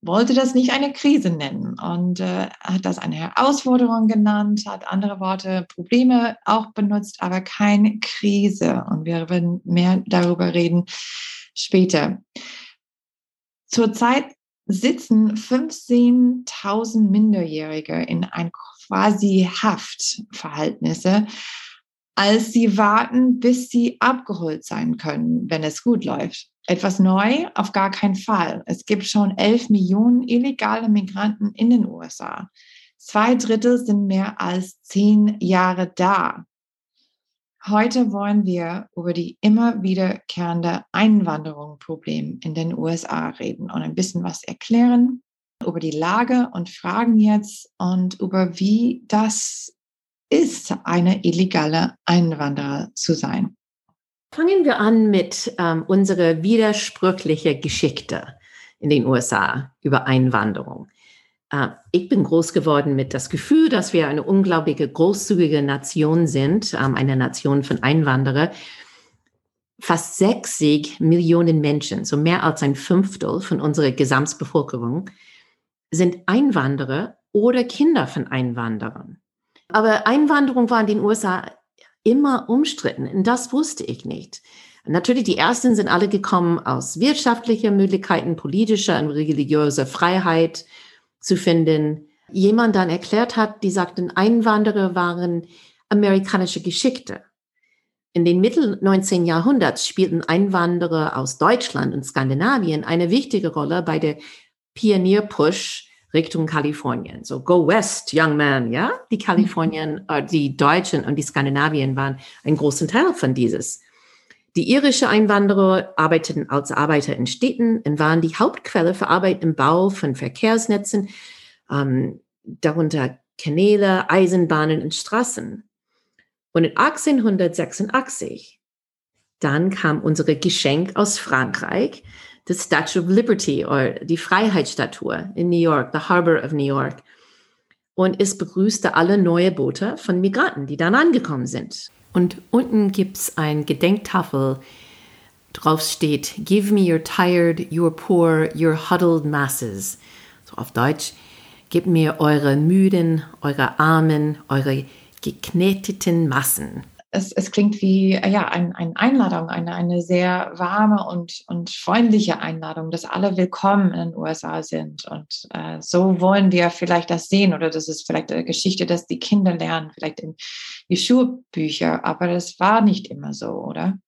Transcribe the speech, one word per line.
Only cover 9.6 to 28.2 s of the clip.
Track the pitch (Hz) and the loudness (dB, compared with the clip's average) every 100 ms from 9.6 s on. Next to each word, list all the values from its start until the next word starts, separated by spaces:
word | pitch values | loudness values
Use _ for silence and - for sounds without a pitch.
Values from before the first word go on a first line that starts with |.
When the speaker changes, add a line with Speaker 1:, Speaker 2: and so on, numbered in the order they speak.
Speaker 1:
mehr | - 175 180 190 - | -2 2 2 2 0
darüber | 180 175 175 180 | 0 2 0 0
reden | 170 170 175 180 - - - - - - - | 2 2 0 -2 -10 -14 -12 -14 -16 -16 -10
später. | - 190 185 160 147 190 _ - - - - _ _ _ _ _ _ _ _ _ _ | 0 4 4 2 0 -4 _ -20 -18 -20 -20 _ _ _ _ _ _ _ _ _ _
Zurzeit | - 226 214 240 269 - _ _ _ - | 0 0 2 2 2 -2 _ _ _ -4
sitzen | 185 247 - - 220 220 214 | 0 0 -2 2 2 2 0
fünfzehntausend | - 254 320 - - 240 240 247 247 254 247 - - 208 226 226 208 | -2 -2 -2 -10 0 4 6 6 4 2 -8 -10 -4 -2 -2 2 4
Minderjährige | 196 214 196 165 156 156 156 156 165 | 4 4 2 0 -4 -6 -8 -6 -6
in | 165 170 180 | -4 -4 -4
ein | - 170 | -6 -8
quasi | - - - - 190 202 202 202 190 180 - | -8 -20 -20 -4 2 2 4 4 4 2 0
Haftverhältnisse, | 214 180 - - - - - - 156 151 156 - 156 160 180 202 214 - - - - - _ _ _ | -2 -2 -8 -8 -8 -8 -14 -14 -12 -6 -6 -4 -4 -2 2 2 0 -8 -16 -16 -18 -20 _ _ _
als | - 202 220 226 | 0 4 2 2
sie | 240 226 196 | 2 2 4
warten, | 208 220 247 247 254 247 | 4 4 2 2 2 4
bis | 240 254 - | 2 2 0
sie | 240 233 - | 0 0 0
abgeholt | 233 254 247 180 165 156 | 0 0 -6 -6 -6 -6
sein | - - 156 - | -8 -6 -4 -4
können, | 156 147 - - - | -4 -4 -2 -2 -2
wenn | 160 | -4
es | 156 151 | -4 -4
gut | 240 233 - | 0 0 -2
läuft. | 143 - - - _ - | -6 -6 -10 -20 _ -6
Etwas | 185 202 185 | -2 -2 2
neu? | 190 190 208 277 349 | 2 4 2 0 -2
Auf | - 208 | -4 -2
gar | 202 196 | -2 -2
keinen | 190 202 | -2 -2
Fall. | 190 | -2